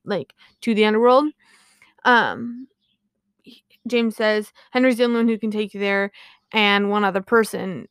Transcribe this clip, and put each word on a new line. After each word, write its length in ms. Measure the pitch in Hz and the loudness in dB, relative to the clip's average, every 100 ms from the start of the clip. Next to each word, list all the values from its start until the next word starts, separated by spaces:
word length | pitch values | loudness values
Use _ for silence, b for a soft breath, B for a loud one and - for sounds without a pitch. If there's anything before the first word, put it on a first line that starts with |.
| - | -8
like, 280 | 196 120 _ b b | -8 -8 _ b b
to 120 | - | -2
the 120 | 214 214 | 2 2
underworld. 480 | 214 240 254 302 - b b b b b b - | 4 4 4 2 -4 b b b b b b 2
Um, 640 | 240 143 87 233 240 262 _ _ _ _ _ _ _ | 2 2 -4 -10 -12 -18 _ _ _ _ _ _ _
he, 180 | - - _ _ 240 | -20 -20 _ _ -4
James 280 | 240 233 208 | -2 -2 -2
says, 380 | 220 214 214 b b | -2 -2 -4 b b
"Henry's 260 | 254 262 233 | 0 2 2
the 40 | |
only 140 | 240 233 | 2 2
one 100 | 233 | 0
who 100 | 220 | 0
can 140 | 220 | -4
take 220 | 214 208 | -4 -6
you 80 | 202 | -6
there 300 | 202 196 202 B B B _ | -2 -2 -2 B B B _
and 360 | 220 208 202 202 | 0 2 2 0
one 140 | 208 | 0
other 180 | 202 190 | 0 -2
person." 680 | 190 233 214 175 185 165 - | 0 0 0 -4 -8 -8 -10